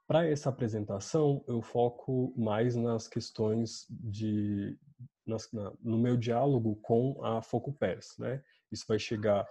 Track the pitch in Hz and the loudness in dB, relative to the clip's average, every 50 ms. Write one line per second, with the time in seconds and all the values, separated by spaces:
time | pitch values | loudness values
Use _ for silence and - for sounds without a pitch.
0 | _ - - 160 170 160 147 143 - 143 123 - 131 110 110 107 104 101 101 101 | _ 0 2 2 4 2 0 0 -2 -4 -2 -2 -2 -2 -2 -2 -4 -4 -4 -6
1 | - - - 160 151 143 139 135 - - 120 117 113 - - 120 120 120 120 - | -4 -2 0 2 4 4 2 0 -2 -4 -4 -4 -4 -2 0 2 2 2 0 -4
2 | - - 131 127 127 127 - 127 113 107 104 110 117 123 120 120 117 120 117 110 | -6 -2 0 0 0 0 0 -2 0 2 2 4 2 2 2 2 0 0 0 -2
3 | - - - 120 - - - - 110 107 107 113 113 110 - - - - 127 - | -4 -4 -6 -6 -6 -6 -4 0 0 2 2 0 0 -2 -6 -10 -12 -14 -14 -10
4 | 113 110 101 107 110 107 104 104 104 104 104 101 101 101 - - _ - - _ | -8 -6 -4 -4 -2 0 0 0 0 0 0 -2 -2 -4 -6 -10 _ -20 -20 _
5 | 127 - - _ _ 101 110 113 - - - 110 101 95 - - - 117 113 113 | -20 -20 -20 _ _ -6 -6 -6 -6 -6 -8 -6 -6 -8 -10 -6 -4 0 2 2
6 | 120 123 123 120 110 117 117 120 135 143 139 120 113 110 107 107 - - 117 117 | 4 4 2 2 2 2 2 2 4 4 4 4 2 0 -2 -2 0 2 4 4
7 | 127 139 139 - 120 113 113 113 113 - - 117 - 143 143 - 117 92 - 107 | 4 2 0 -2 -2 -2 -2 -2 -2 -2 -2 -2 -2 -2 -2 0 0 0 0 -2
8 | - - - - 117 120 127 139 - _ _ _ _ _ 107 98 - - 110 104 | -8 -14 -12 -8 -6 -4 -4 -6 -8 _ _ _ _ _ -12 -10 -2 0 0 0
9 | - - 117 107 104 107 101 98 95 - | 0 -2 -2 0 2 4 4 4 2 -2